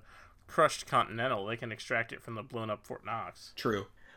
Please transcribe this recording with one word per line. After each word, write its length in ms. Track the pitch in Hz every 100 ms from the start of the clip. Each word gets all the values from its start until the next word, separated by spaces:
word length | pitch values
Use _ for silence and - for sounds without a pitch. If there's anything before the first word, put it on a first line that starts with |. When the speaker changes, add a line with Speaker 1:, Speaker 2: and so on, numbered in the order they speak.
| - - - - -
Speaker 1:
crushed 400 | - 151 - -
Continental, 600 | 131 - 110 123 113 98
they 100 | 117
can 160 | 123
extract 400 | 113 - 120 113
it 100 | 135
from 120 | -
the 80 | 113
blown 280 | 101 117 110
up 160 | 104 -
Fort 180 | -
Knox. 480 | 101 113 92 - - -
Speaker 2:
True. 300 | 127 104 - - -